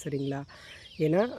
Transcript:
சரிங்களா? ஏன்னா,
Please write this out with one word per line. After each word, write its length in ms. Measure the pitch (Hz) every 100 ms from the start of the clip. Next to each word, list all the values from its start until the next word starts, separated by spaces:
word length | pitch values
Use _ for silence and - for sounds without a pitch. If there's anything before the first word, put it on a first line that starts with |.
சரிங்களா? 380 | 151 139 139 139 139 - - - - -
ஏன்னா, 300 | 151 180 240